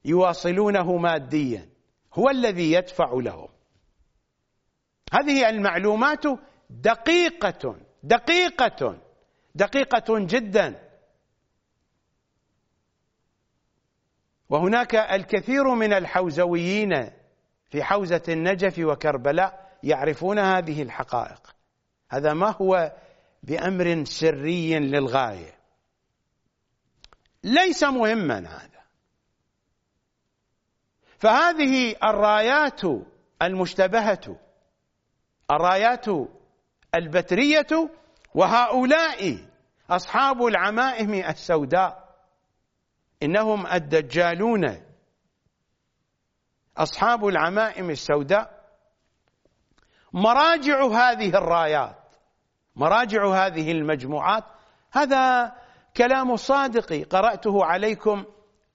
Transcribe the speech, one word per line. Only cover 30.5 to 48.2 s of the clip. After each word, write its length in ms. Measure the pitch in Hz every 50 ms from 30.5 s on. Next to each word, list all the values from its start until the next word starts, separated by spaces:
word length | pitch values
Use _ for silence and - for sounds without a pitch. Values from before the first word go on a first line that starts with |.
| _ _ _ _ _ _ _ _ _ _ _ _ _ _
فهذه 800 | - 220 226 277 330 349 339 311 294 262 262 262 254 233 208 - -
الرايات 760 | 220 214 202 208 208 214 214 214 233 269 302 302 269 - - - 175 131 98 - - _ _ _ _ _ _ -
المشتبهة، 920 | 180 190 190 180 175 - - 190 185 190 226 208 220 196 - - - 90 - - _ _ _ _ _ _ _ _ _ _ _ _ _ _ _ _ _ _ _ _ -
الرايات 560 | 143 151 175 180 190 196 214 233 247 - - 220 190 151 120 - - _ _ _ _ _ _ _ _ _ _ _ -
البترية، 960 | 165 170 156 151 180 170 - 180 202 277 294 302 311 294 - 311 320 320 311 - - _ _ _ _ _ _ _
وهؤلاء 1120 | 147 185 180 220 240 247 220 233 254 254 254 302 320 330 320 269 226 202 175 117 - - - _ _ _ _ _ _ _ -
أصحاب 520 | 175 180 - - - 226 269 277 269 240 240
العمائم 720 | 233 208 175 180 202 214 233 254 269 247 226 220 202 208
السوداء، 1040 | 185 180 156 156 - - - 170 156 143 131 156 180 190 170 - - - - _ _ _ _ _ _ _ _ _ _ _ _ _ _ _ _ _ _ _ _ _ _ 151
إنهم 440 | 147 175 208 220 220 214 208 180
الدجالون 1160 | - 180 180 151 147 156 160 151 131 131 170 175 170 170 175 208 233 233 202 165 127 95 82 - - - _ _ _ _ _ _ _ _ _ _ _ _ _ _ _ _ _ _ _ _ _ _ _ _ _ _ _ _ _ _ _ _ _ _ _ _
أصحاب 500 | - 156 - - - 190 226 240 226 208
العمائم 640 | 202 185 156 156 170 190 214 220 214 - - 185 175
السوداء، 680 | 151 131 - - 147 147